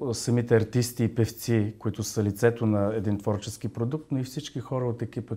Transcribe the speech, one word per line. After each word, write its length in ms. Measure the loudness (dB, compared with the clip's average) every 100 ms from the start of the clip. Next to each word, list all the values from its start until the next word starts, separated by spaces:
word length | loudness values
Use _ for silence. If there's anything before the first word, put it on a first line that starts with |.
| -4
самите 440 | -2 0 2 4 4
артисти 480 | 4 2 0 0
и 100 | 0
певци, 600 | 2 0 0 0 2 2 -2
които 240 | -6 -4
са 200 | -4 0
лицето 440 | 0 4 4 4 2
на 280 | 2 2
един 240 | 0 0 0
творчески 500 | 0 -2 -4 -8 -8
продукт, 380 | -4 -4 -4 -4
но 80 | -4
и 60 |
всички 360 | -4 -8 -8 -10
хора 260 | -6 -4 -2
от 160 | -4
екипа, 320 | -6 -6 -8